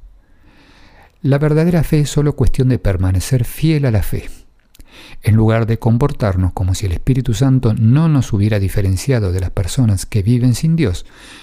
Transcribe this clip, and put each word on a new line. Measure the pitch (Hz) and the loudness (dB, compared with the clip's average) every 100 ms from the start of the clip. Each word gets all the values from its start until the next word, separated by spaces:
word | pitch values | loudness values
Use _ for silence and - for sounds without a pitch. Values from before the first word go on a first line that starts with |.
| - - _ _ - - - - - - - _ | -20 -20 _ _ -20 -20 -20 -20 -20 -20 -20 _
La | 135 139 | -2 0
verdadera | 151 151 170 170 | 2 2 2 0
fe | 127 156 | 2 0
es | 143 | 0
solo | - 147 - | 0 0 2
cuestión | 117 - 127 | 0 2 2
de | 123 | 0
permanecer | 104 90 92 92 - 131 | 0 0 0 -2 0 -2
fiel | 113 - 160 151 139 | -2 -2 0 0 0
a | |
la | 107 | 0
fe. | - - - - - _ _ _ - - - - | 0 -4 -8 -16 -20 _ _ _ -20 -20 -20 -6
En | - 110 | 2 4
lugar | 110 110 110 | 4 2 0
de | 113 | -2
comportarnos | 120 117 139 - 107 92 92 | 0 0 0 -2 -2 0 -2
como | - 92 | -2 -4
si | 92 95 | -2 -4
el | |
Espíritu | 82 - 131 123 110 | -4 -2 -2 0 0
Santo | 139 131 123 | 2 2 2
no | 110 113 139 165 | 2 2 4 2
nos | 143 - | 2 0
hubiera | 104 104 107 | 0 0 0
diferenciado | 95 - 98 92 - 123 98 | -2 -2 -2 -2 0 0 0
de | 92 | -2
las | 87 | -4
personas | - 95 - 117 98 - | -4 -4 0 0 0 -2
que | 107 | -2
viven | 95 123 127 113 | 0 2 2 0
sin | 160 165 | 0 0
Dios, | 127 87 - - - - | 0 -2 -8 -18 -20 -20